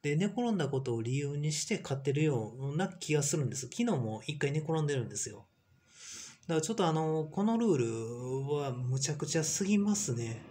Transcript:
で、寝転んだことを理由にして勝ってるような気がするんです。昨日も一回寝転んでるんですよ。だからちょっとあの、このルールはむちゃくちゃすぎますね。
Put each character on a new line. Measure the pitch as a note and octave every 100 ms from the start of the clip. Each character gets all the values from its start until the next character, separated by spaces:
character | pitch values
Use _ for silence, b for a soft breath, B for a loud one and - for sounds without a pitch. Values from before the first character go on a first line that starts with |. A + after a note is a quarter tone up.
で、 | C#3+ D3+
寝 | G3+
転 | G3+ A#3+
ん | G3+
だ | C#3
こ | C3+
と | B2+
を | A#2
理 | A2+ C3+
由 | C#3+ D3
に | D3+
し | D3+ -
て | G3+
勝 | - C3+
っ |
て | C#3+
る | C#3+
よ | D#3 B2 A2 A#2+
う | C#3 D3+
な | G3
気 | - - D3+
が |
す | D3 D#3+
る | B2
ん |
で | -
す。 |
昨 | - -
日 | A#3+
も | D#3+ A2+ A2 -
一 | D3
回 | C#3+
寝 | D3+
転 | D3+ D#3+
ん | D3
で | C#3
る |
ん | G#2+
で | G2+
す | -
よ。 | - - _ _ _ B B B B B B
だ | -
か |
ら | D#3+
ち | D#3
ょ |
っ | A3
と | F3
あ |
の、 | D#3+ D#3 D#3 D#3
こ | F#3+
の | G#3 A3+
ル | A#3
ー | D3 A#2 A2+ A2+ A#2+ B2+ C3+ C3+
ル |
は | D3 C#3
む | B2 B2 C3
ち | C3+
ゃ | D3
く | D3
ち | E3
ゃ |
す | D#3 - G3
ぎ | G#3
ま | G3+ G3+
す | -
ね。 | A#2 A#2 A#2 -